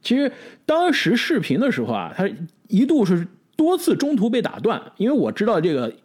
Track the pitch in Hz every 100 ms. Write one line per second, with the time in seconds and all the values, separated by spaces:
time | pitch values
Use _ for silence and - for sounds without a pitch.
0 | - 254 285 - - - - 311 359 294
1 | - 233 - 294 156 254 269 208 117 107
2 | 82 - 190 196 165 _ _ 190 269 311
3 | 196 180 170 - _ - 311 359 339 -
4 | 285 285 220 240 233 - 208 190 - _
5 | 214 285 131 107 214 202 165 143 117 -